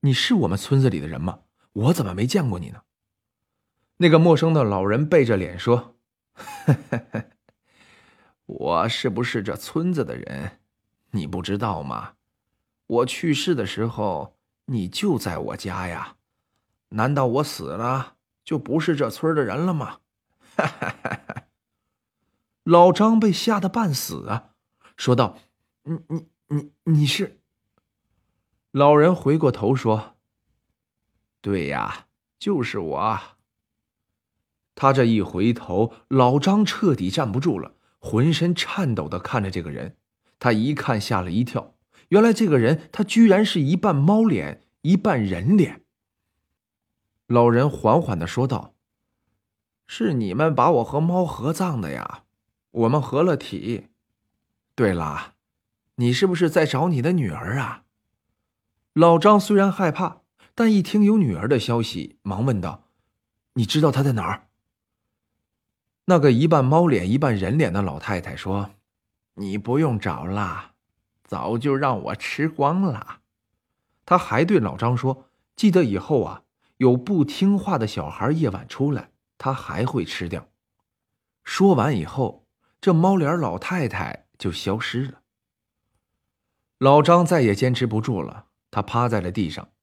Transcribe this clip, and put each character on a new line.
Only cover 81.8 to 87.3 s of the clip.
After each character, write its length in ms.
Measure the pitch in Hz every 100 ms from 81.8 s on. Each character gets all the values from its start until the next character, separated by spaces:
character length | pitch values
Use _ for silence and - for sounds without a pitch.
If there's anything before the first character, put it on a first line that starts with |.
| 117 123
以 80 |
后， 440 | 76 - 123 - _ _ _ _
这 100 | -
猫 240 | 165 185 196
脸 220 | 143 170
老 220 | 131 90
太 280 | - 180 127
太 380 | 95 76 - _ _
就 120 | 98
消 280 | 80 - 104
失 260 | - 120 135
了。 160 | - _ _ _ _ _ _ _ _ _ _ _ _ _ _ _ _
老 240 | 131 143
张 200 | 147 175
再 180 | 170